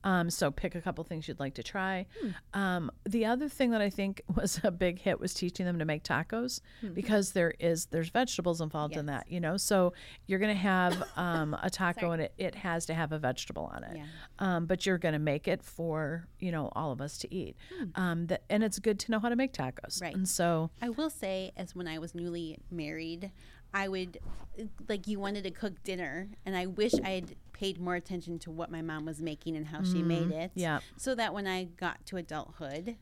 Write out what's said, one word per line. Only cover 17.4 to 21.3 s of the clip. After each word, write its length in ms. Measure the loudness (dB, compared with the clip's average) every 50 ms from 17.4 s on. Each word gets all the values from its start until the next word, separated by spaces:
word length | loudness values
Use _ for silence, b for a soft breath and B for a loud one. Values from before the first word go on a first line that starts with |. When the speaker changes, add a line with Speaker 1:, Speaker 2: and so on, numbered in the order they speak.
| -4 -6 -8 B B B -8
Speaker 2:
Hmm. 240 | -6 -6 -4 -2 0
Speaker 1:
Um, 260 | 0 2 2 0 2
the, 120 | 0 0 -2 0 2
and 140 | 2 4 4
it's 160 | 2 0 2
good 200 | 2 2 2 2
to 100 | 0 0
know 80 | 0 2
how 80 | 2
to 80 | 2 2
make 160 | 2 2 0
tacos. 500 | 0 -2 -4 -4 -4 -6 -10 -8 -8 -6
Speaker 3:
Right. 140 | -6 -4 -2
Speaker 1:
And 120 | 0 0 0
so 400 | 2 4 4 6 6 4 2 0 -2 -4
Speaker 3:
I 60 | -4 -4
will 200 | 0 0 0 -2
say, 420 | -2 -2 -4 -2